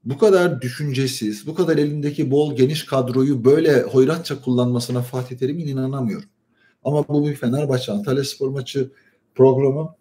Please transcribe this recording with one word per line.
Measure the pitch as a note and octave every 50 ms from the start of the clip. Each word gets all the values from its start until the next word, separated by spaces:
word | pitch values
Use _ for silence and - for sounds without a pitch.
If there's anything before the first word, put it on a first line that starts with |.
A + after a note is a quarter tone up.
| _
Bu | A2+ C#3 -
kadar | A3+ G#3+ F#3+ F3+ F3 F3 D3 A#2+
düşüncesiz, | B2+ B2 B2 - D3+ C#3+ C3 B2+ C3+ B2+ C3 - A2+ G#2 G#2+ G#2 -
bu | D3 D#3+
kadar | F#3+ F3+ D#3+ D#3 D3
elindeki | D3 D3 D3 D3 C#3+ D3 C#3+ - D3 B2+
bol, | C3+ C#3+ D3+ D3 C3
geniş | B2 B2+ B2+ D#3+ D3 -
kadroyu | - C#3+ C3+ B2+ B2 B2 C3 C3 C#3+ C#3 B2 A2
böyle | B2+ C#3+ D#3+ - D#3+ C#3+ B2
hoyratça | - - - C3 C3 C3+ D#3+ E3+ - - C#3+ B2
kullanmasına | - C3 B2 B2 B2 B2 B2 A#2+ A#2+ - B2+ B2
Fatih | B2 - - B2+ B2+ B2+ B2+
Terim'in | B2 C3 B2+ D3 E3+ D#3+
inanamıyorum. | C#3+ C3+ C3 C3 C3 C#3 C3+ B2+ A2 F#2+ - - _ _ _ _ _ _ _ _ _ _ _ _
Ama | C3 D3 D3 C#3 -
bu | D3 D3 D3 D3
bir | C#3+
Fenerbahçe | - - A#2 B2 C#3+ D3+ C3+ C3 B2 - -
Antalyaspor | G#2 G2+ G#2 C#3+ C3 C#3 C#3 - - - C#3 C3
maçı | C3+ C#3 C3 - - C#3 C3 C3 _ _ _ _ _ _ _ _ _
programı. | - C3 C3+ B2+ B2 C#3 C3+ C3+ D3 D#3+ E3 - _